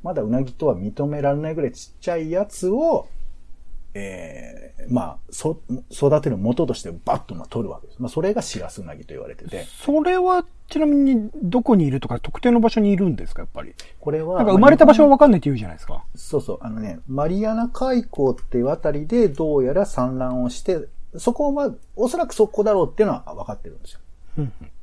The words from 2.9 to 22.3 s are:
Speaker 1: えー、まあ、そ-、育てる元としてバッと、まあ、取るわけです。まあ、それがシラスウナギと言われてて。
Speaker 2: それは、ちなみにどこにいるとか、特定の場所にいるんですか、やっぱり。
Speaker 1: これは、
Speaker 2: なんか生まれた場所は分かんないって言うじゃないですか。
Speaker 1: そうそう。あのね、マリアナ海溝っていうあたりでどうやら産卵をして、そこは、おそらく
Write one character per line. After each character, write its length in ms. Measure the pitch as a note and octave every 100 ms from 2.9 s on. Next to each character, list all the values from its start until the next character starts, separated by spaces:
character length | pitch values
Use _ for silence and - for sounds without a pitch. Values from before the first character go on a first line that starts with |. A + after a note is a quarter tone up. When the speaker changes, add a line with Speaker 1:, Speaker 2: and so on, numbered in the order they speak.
| D4 - - - - - - - - -
Speaker 1:
え 800 | G2+ G2 F#2 E2 - - - - - -
ー、 40 |
ま 100 | B2
あ、 160 | G2+ - -
そ-、 300 | - D#3 D#3+ - C3 -
育 300 | - C#3+ D3+
て 80 | C#3+
る 80 | G#2
元 300 | G#2 B2 E3
と 80 |
し 80 | -
て 80 | F#2+ E2+
バ 140 | - -
ッ 60 |
と、 100 | -
ま 100 | E2+
あ、 20 | D#2
取 160 | A#2
る 60 | G#2
わ 100 | -
け 60 | -
で 60 |
す。 100 | -
ま 40 | B2
あ、 20 |
そ 120 | -
れ 140 | F#3
が 80 | G#3+
シ 160 | - G#2
ラ 100 | F2
ス 140 | -
ウ 20 |
ナ 120 | E2+ D2+
ギ 80 |
と 100 | -
言 80 | C#2
わ 60 | A1
れ 80 | -
て 120 | F#3
て。 160 | F2
Speaker 2:
そ 380 | - - - D4+
れ 160 | D#4+ F#4
は、 260 | F4+ F4+ F4 - -
ち 120 | D4+
な 60 | D4+
み 100 | C#4+
に 340 | C4+ B3 G#3+ D4+
ど 200 | F#3 B3+
こ 140 | A#3 G#3
に 100 | D3
い 40 |
る 100 | C3
と 80 | -
か、 100 | C3
特 220 | - -
定 100 | B3
の 100 | A#3+
場 100 | A3
所 100 | A3+
に 100 | G3+
い 60 | F#3+
る 100 | F#3+
ん 80 | A#2
で 100 | -
す 80 |
か、 80 | -
や 40 | -
っ 20 |
ぱ 80 | -
り。 120 | D2+ - - -
Speaker 1:
こ 100 | -
れ 120 | D#3
は、 160 | D#3+ F3+
Speaker 2:
な 40 |
ん 40 | G#3+
か 60 |
生 60 | F#3+
ま 120 | C4
れ 60 | D#4
た 80 |
場 100 | D4+
所 100 | D4+
は 40 | D4+
分 80 | C#4
か 100 | D4
ん 20 |
な 60 | G3
い 20 |
っ 40 |
て 60 | D3
言 60 |
う 40 | C3
じ 60 |
ゃ 40 | G2+
な 60 |
い 20 | E2+
で 40 |
す 60 | -
か。 180 | - - -
Speaker 1:
そ 220 | - D3
う 20 |
そ 140 | -
う。 40 | -
あ 100 | A#2+
の 100 | A2
ね、 180 | G#2+ E2 -
マ 220 | C3+ D#3
リ 180 | F#3+ A3
ア 80 |
ナ 140 | A3 A#3+
海 340 | - C4 B3
溝 280 | A#3+ - C3+
っ 20 |
て 240 | A#2+ - B2
い 40 |
う 80 | B2
あ 60 | E3+
た 140 | D#3
り 160 | D3 D3+
で 220 | A#3+ G#3
ど 300 | C#3 D#3+ D3
う 60 |
や 100 | B2+
ら 120 | E3+ G3+
産 320 | - B2+ C3
卵 240 | B2+ B2+
を 80 | B2
し 120 | -
て、 260 | - F3 D3 - - -
そ 160 | -
こ 220 | A#3+ D4
は、 180 | C#4+ C#4+ A#3 -
お 140 | - B3
そ 100 | E4+
ら 80 |
く 60 | E4